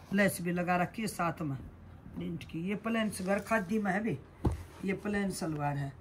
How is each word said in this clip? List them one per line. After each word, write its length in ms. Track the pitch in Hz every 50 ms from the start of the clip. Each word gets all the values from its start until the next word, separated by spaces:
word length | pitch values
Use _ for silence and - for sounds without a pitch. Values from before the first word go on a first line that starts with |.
| - - 196
लेस 280 | 202 202 185 - -
भी 100 | 170 175
लगा 240 | 175 180 180 175 180 180
रखी 240 | 175 180 - 226
है 60 | 220 190
साथ 340 | - - 175 165 156 -
में 160 | 165 143 135 120 - - - - - - - - - - -
प्रिंट 280 | 170 170 175 170 151 -
की। 160 | - - 160
ये 160 | 170 190 208
प्लेन 340 | 202 - 226 226 226 220 208
सलवार 300 | - - 185 185 202 208
खादी 400 | 208 - 226 220 185 165 220 220
में 120 | 202 190
है 80 | 175 208
भी, 180 | 220 220 139 - - - - - - - - - - - - - -
ये 80 | 196 190
प्लेन 380 | 190 - 208 208 202 202 190
सलवार 460 | - - 190 165 151 147 147 143 143 143
है। 160 | 139 143 - -